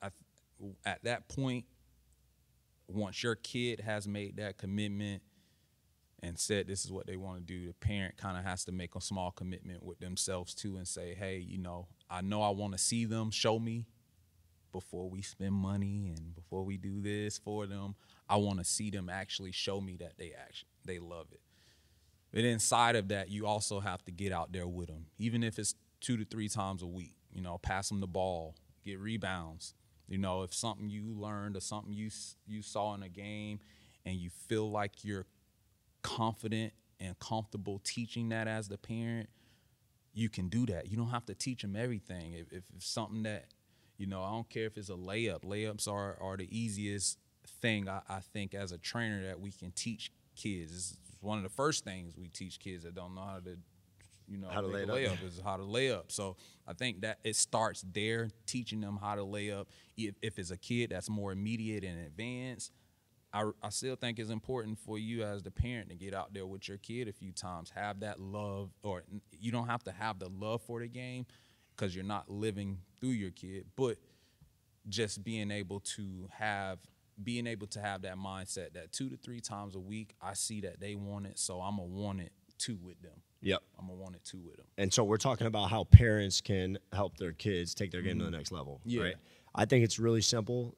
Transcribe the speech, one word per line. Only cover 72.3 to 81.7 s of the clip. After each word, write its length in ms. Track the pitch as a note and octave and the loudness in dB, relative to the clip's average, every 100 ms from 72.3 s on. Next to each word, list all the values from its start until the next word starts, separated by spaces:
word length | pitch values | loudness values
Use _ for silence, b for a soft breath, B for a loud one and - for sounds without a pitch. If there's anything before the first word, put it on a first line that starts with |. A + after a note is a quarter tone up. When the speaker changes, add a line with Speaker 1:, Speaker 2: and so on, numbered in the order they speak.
| G2+ A2 G2 G2 F#2+ - - | -2 0 0 -2 -4 -10 -4
Speaker 1:
through 80 | B2+ | 0
your 220 | A#2+ F#2+ | 0 -2
kid, 340 | - F2+ F#2+ G2 A2+ | -6 -10 -10 -8 2
but 220 | C3 G#2+ b b b b - _ _ _ A2 | 2 2 b b b b -20 _ _ _ -4
just 360 | G2+ G#2+ G#2 | 0 0 0
being 260 | G2 A2+ G#2 | -2 0 0
able 280 | G2+ F#2 G2+ | -2 -2 -4
to 500 | - - G2+ F#2 F#2 | -6 -6 -6 -8 -10
have, 460 | - G#2+ G2+ F#2+ F#2 - _ _ - | -2 0 0 -2 -6 -12 _ _ -8
being 240 | G2+ A#2+ A#2+ | -2 0 -2
able 180 | A2 G#2 | -4 -6
to 120 | G#2+ | -4
have 220 | G2+ G2 | -2 -2
that 140 | F#2+ F#2 | -4 -6
mindset 560 | G2 F#2+ F#2 - E2+ | -6 -6 -6 -6 -6
that 180 | F2 D#2+ | -10 -8
two 180 | - C3 | -4 -4
to 80 | C3 | -6
three 220 | - A#2+ | -10 -8
times 320 | - G2+ G2+ F#2+ | -6 -6 -6 -6
a 40 | |
week, 340 | F#2 G#2+ G#2+ - | -6 -6 -8 -8
I 120 | G2 G2 | -6 -2
see 260 | - G#2+ | -2 -2
that 180 | F#2+ E2+ | -4 -6
they 140 | G2 G2+ | -6 -4
want 300 | G2+ G2+ G2 | -4 -4 -4
it, 140 | - | -4
so 200 | - F2+ | -2 -2
I'ma 240 | F#2 | -2